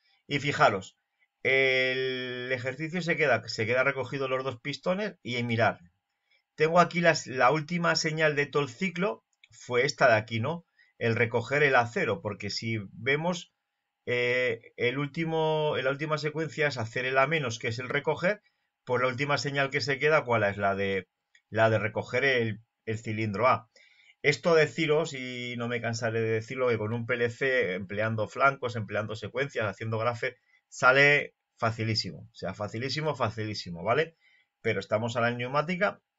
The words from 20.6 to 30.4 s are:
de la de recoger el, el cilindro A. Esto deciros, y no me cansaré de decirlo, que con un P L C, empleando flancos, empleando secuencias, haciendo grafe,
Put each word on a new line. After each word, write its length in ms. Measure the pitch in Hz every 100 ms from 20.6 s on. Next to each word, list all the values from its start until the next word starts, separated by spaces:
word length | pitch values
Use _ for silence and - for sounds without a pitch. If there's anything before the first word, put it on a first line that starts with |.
| 98
de 340 | 98 98 95 90 _ _ _ _
la 200 | 107 110
de 80 | 107
recoger 460 | 110 107 - 123
el, 360 | 139 127 113 101 - _
el 140 | - 110
cilindro 500 | 117 107 107 98 127
A. 220 | 110 - _ _ _ _ _
Esto 320 | 139 147 180
deciros, 600 | 160 147 - 156 151 151
y 400 | 131 127 123 123 120
no 120 | 120
me 120 | 120
cansaré 400 | 117 113 117 113
de 100 | 110
decirlo, 380 | 113 113 127 127
que 100 | 113
con 140 | 107
un 140 | 120 117
P 80 |
L 160 | 120 120
C, 440 | 117 139 127 92
empleando 540 | 92 95 101 110 110 104
flancos, 480 | 127 135 135 120 113
empleando 380 | 95 104 107
secuencias, 520 | 107 101 120 143 123 107
haciendo 320 | 95 113 110
grafe, 380 | 117 117 131 -